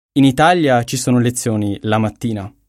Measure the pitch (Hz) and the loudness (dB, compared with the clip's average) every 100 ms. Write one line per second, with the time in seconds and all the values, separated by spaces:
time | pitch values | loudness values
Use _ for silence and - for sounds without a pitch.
0 | _ 143 135 131 160 180 147 123 117 127 | _ 2 2 4 2 4 2 0 0 -4
1 | - 123 120 123 120 107 104 98 110 107 | 0 0 0 -2 -4 -2 -4 -4 -2 -2
2 | 107 - 120 107 98 _ | -2 -4 -8 -8 -12 _